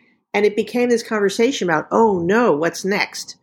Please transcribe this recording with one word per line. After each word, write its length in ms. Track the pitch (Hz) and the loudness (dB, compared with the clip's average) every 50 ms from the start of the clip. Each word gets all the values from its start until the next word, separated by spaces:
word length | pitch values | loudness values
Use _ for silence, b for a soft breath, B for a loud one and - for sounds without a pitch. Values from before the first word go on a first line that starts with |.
| b b b b b _ - | b b b b b _ 0
And 100 | 202 208 | 0 2
it 120 | 202 208 | 2 2
became 320 | 226 208 - - 247 247 247 | 0 -4 -2 -2 -2 0 0
this 120 | 240 220 | 0 -2
conversation 680 | - - 226 208 202 190 196 - 233 262 277 - 196 175 | -2 -4 -2 -2 -2 0 0 0 0 0 0 -2 -2 0
about, 200 | 160 151 - - | 0 -2 -2 0
"Oh 280 | 196 214 226 220 196 175 | 2 2 4 4 2 0
no, 340 | 170 175 202 233 254 208 | 0 0 2 2 2 2
what's 320 | 151 143 165 170 - - - | 2 2 0 -2 -4 -4 -4
next?" 520 | 190 208 180 117 - - - - - - _ | -2 -2 -2 -4 -4 -8 -12 -16 -16 -18 _